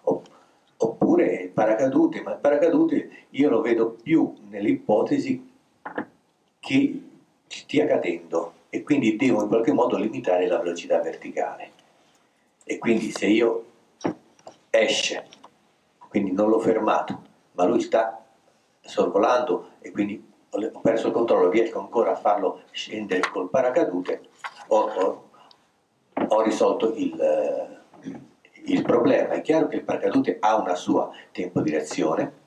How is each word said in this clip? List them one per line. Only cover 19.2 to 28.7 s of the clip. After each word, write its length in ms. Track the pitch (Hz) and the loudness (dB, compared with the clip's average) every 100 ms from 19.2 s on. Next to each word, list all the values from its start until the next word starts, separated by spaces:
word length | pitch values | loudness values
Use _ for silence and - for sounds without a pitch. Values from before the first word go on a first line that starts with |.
| 117 - - 90 - _ | 2 2 0 -4 -6 _
e 100 | - | -12
quindi 320 | - 101 - - _ _ | -4 -4 -4 -14 _ _
ho 300 | 101 110 - | -6 -6 -2
perso 260 | - 113 113 | 0 0 0
il 60 | |
controllo, 380 | 113 113 107 110 | 0 2 4 4
riesco 280 | 110 117 - | 2 0 -4
ancora 340 | - 117 101 | -4 0 0
a 40 | 92 | 0
farlo 460 | - 101 92 - - | 0 0 -2 -6 -14
scendere 500 | - - 107 107 92 92 | -16 -12 -10 -4 -2 -2
col 180 | 95 90 | -6 -2
paracadute, 800 | - 127 - - 90 - - - _ - - - | 0 0 0 0 -2 -6 -8 -10 _ -16 -16 0
ho, 140 | - | 0
ho, 500 | - 95 95 - - _ - _ _ _ _ _ _ - - | 0 -2 -2 -4 -14 _ -20 _ _ _ _ _ _ -6 0
ho 140 | - | 2
risolto 520 | - - 101 - - | 2 2 0 2 -2
il, 880 | - - - - - - - - - _ - - - - _ - - | -2 -4 -2 0 0 0 -4 -8 -14 _ -20 -16 -16 -18 _ -20 -18
il 180 | - | -2